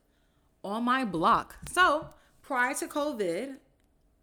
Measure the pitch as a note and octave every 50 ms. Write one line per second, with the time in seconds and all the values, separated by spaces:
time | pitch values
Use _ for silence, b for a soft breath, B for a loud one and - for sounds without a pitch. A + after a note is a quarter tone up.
0 | _ _ b b b b b b b b b _ - F#3 G#3 A#3 A#3+ A#3+ B3 C4+
1 | C4 G3+ E3+ D#3+ F3 A3+ G#3+ D#3+ - - - - - - - F4 F#4 E4+ C#4+ D#4
2 | D4+ - - B B B B B - - C#4 B3 B3 C4 C#4+ - E4+ C4+ - D4+
3 | C#4+ D4+ C4+ G#3+ G3 E3+ E3 F#3+ B3+ C#4 C4+ - _ _ _ _ _ _ _ _
4 | _ _ _ _